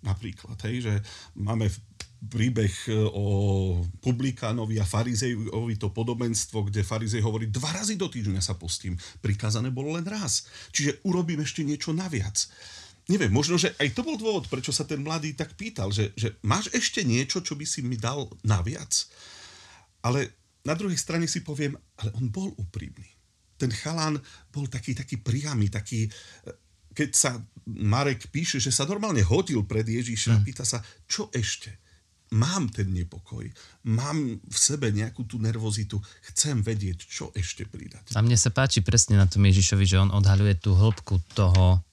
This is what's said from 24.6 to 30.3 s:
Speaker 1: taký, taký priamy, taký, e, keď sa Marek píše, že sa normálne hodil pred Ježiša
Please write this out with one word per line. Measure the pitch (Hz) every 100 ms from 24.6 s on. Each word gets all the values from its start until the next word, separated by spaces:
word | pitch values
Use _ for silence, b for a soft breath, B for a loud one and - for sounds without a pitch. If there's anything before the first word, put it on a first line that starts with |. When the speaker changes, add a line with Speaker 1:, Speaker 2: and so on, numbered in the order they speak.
| 139
Speaker 1:
taký, | 127 -
taký | 120 - 107
priamy, | - 113 147 131 104
taký, | 104 104 113
e, | 110 B B B - - _ _ _
keď | - 151 -
sa | 143 120 110 -
Marek | - 110 104 117 143 131 -
píše, | 147 170 135
že | 127 127
sa |
normálne | 143 208 214 147
hodil | 92 143 190 127
pred | 98 107 110
Ježiša | 113 120 113 -